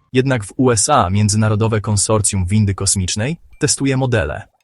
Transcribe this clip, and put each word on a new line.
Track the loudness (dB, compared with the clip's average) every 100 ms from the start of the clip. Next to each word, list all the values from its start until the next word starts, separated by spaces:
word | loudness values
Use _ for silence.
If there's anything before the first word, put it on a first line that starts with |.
| _
Jednak | -2 0 -2
w | -4 0
U | 2
S | 2 2
A | 2 2
Międzynarodowe | 2 2 2 2 2 0 0
Konsorcjum | -2 -2 0 0 0 -2 0
Windy | 2 2
Kosmicznej | 0 -2 -2 -4 -4 -6 -8 -12 -4
testuje | -4 -2 -2 0
modele, | 0 -2 -2 -6 -14 _